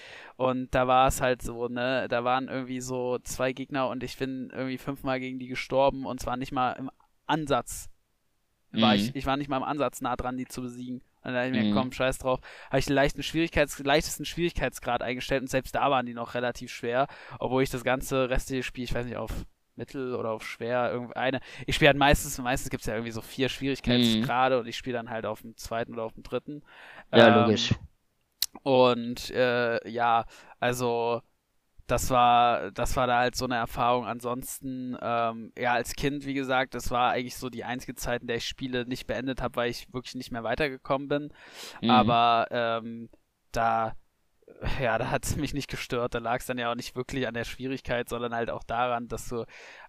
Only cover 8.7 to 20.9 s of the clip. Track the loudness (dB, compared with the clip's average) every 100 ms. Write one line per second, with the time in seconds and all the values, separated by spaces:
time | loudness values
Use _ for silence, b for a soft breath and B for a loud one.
8.7 | 4 6 6 2 -2 -2 -2 0 -2 -2
9.7 | 0 -2 -2 -4 -2 -4 -6 -8 -8 -8
10.7 | -8 -10 -10 -12 _ -4 -2 0 2 4
11.7 | 2 0 0 0 0 0 -2 B B B
12.7 | 0 4 4 4 0 -4 -2 0 2 0
13.7 | 0 2 2 2 -6 -8 -4 -2 0 -2
14.7 | -4 -4 -2 -2 -4 -2 -2 0 -2 -2
15.7 | 0 2 2 0 -6 -6 -4 -4 -4 -10
16.7 | -8 -2 0 0 B B -6 0 2 2
17.7 | 0 0 0 0 0 2 0 0 -4 -4
18.7 | -6 -4 -4 -4 -6 -6 -6 -10 _ _
19.7 | -14 -10 -6 -4 -4 -4 -4 -8 -8 -2
20.7 | 0 0